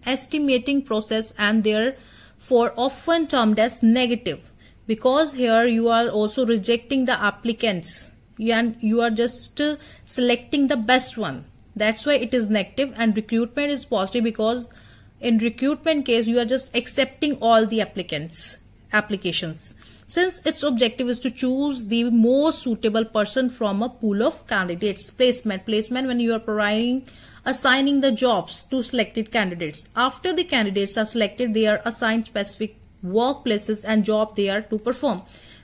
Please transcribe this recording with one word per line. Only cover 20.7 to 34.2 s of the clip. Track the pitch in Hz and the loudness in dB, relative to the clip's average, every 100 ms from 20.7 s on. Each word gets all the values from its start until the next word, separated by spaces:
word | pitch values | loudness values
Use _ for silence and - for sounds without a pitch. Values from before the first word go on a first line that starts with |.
| 233 233 240 247 | 2 0 0 -4
is | 240 | -2
to | 262 | -4
choose | - 254 262 285 254 202 | -2 -2 0 -2 -4 -2
the | 233 240 | -2 2
most | 233 226 269 311 302 | 4 6 6 2 0
suitable | 254 220 220 220 220 | -4 -2 0 0 0
person | 214 208 262 254 | -2 0 0 -2
from | - 208 196 | -2 -2 -2
a | 247 | -4
pool | - 220 202 | -4 -2 0
of | 269 - - | 0 -2 -4
candidates. | 208 180 175 208 185 - | -2 -2 -2 -4 -4 -6
Placement. | - 254 247 214 185 226 | 0 2 2 -2 -4 -2
Placement | 214 220 254 262 | -2 -2 -4 -2
when | 240 | 0
you | 233 | 0
are | 226 | -2
providing, | 226 214 208 214 240 262 - - - - 247 | -2 -2 0 0 0 -2 -6 -18 -20 -10 -4
assigning | 262 269 262 277 277 | 0 2 4 2 2
the | 269 | 2
jobs | 214 247 196 - - | 2 2 0 -2 -8
to | - 262 | -4 -4
selected | 226 240 214 226 214 | -2 -2 -2 -4 -2
candidates. | 233 185 170 160 - - 233 | -2 -2 -4 -8 -8 -8 -2
After | 262 - 370 | -2 0 -2
the | 339 | -2
candidates | 349 262 208 196 196 226 | 0 0 0 -2 -2 -2
are | 214 | -2
selected, | 233 208 226 247 | 0 -2 -2 -2
they | 214 214 | 2 2
are | 214 240 | 2 -2
assigned | - 226 226 220 | -2 -2 -2 -2
specific | 208 208 - 214 - - - | -6 -6 -6 -8 -10 -20 -12
workplaces | 180 208 254 262 240 208 214 214 214 | -2 0 0 -2 -2 -2 -2 -6 0
and | 214 | 0
job | 202 214 | 2 0